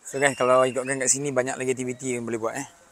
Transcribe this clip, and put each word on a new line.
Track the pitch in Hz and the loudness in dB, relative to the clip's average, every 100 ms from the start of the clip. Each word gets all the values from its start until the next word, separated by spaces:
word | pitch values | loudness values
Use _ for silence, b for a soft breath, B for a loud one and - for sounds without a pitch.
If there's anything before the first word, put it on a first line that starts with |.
| - | -8
So | 139 | 0
guys, | 143 127 | 2 4
kalau | 127 127 | 4 6
ikutkan | 131 123 127 135 | 4 0 -4 -2
kat | 127 | 0
sini | 131 143 131 | 0 0 -2
banyak | 127 - | -2 -4
lagi | 131 123 | -4 -2
aktiviti | 127 127 135 123 | -4 -6 -4 -4
yang | |
boleh | 117 113 | -4 -4
buat, | 110 120 | -4 -6
eh. | 139 - _ | -10 -16 _